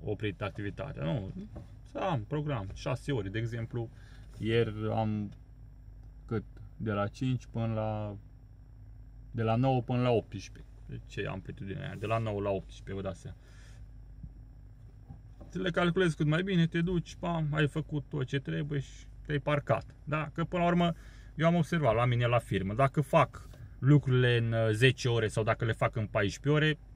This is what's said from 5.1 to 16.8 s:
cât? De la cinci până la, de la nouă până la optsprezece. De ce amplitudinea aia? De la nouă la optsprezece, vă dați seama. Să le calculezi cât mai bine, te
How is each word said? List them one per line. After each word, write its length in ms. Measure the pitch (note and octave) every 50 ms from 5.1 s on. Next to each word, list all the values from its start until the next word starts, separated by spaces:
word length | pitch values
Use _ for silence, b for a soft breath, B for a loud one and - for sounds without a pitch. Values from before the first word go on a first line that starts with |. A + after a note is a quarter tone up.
| G#2+ G#2 G#2 G2+ - - - - - - - - - - - - - - - - - - -
cât? 180 | - A#2 G#2+ G2+ - - - - - -
De 160 | - A2+ A2
la 140 | G2+ G2+ G2+
cinci 400 | G2+ - - C3 C3 B2+ A#2+ - -
până 240 | - A2+ A2+ A2+ A2
la, 420 | A2 G#2+ G#2+ G#2+ G#2+ G#2+ G#2 G2+ G2+ - - - - - - - - - - - - - - - - - - - - - -
de 120 | - A2+
la 120 | A2+ A2 A2+
nouă 280 | A#2+ C3 C3+ C3 B2+
până 200 | A#2 - B2 B2
la 80 | B2 B2
optsprezece. 540 | A#2+ G#2+ - - - G2 - - - - - - - - -
De 140 | - - A#2 -
ce 200 | - - A2 G2
amplitudinea 600 | G2 G2 F#2+ - - F#2+ - G2 G2 F#2+ G2 F#2+
aia? 80 | F#2+ G2 F#2+
De 80 | G#2
la 120 | G#2 A2+ A2+
nouă 220 | A2+ A2+ G#2 G2+
la 100 | G2+ G2+
optsprezece, 440 | G2 F#2+ - - - - - - G2
vă 140 | G2 F#2+ F#2+
dați 120 | F2+ -
seama. 160 | - F2+ F2 b b b b b b b b b b - - - - - - - - - - - - - - - - - - - - - - - - - - - - - - - - -
Să 100 | - F3+
le 120 | F#3+ F#3
calculezi 460 | E3+ F#3 F3 F3 E3 F#3 F#3 E3+ D3+
cât 100 | - D#3+
mai 160 | D3 D3+ E3
bine, 240 | F#3 G3+ F#3+ E3+ E3
te 140 | D#3+ - E3+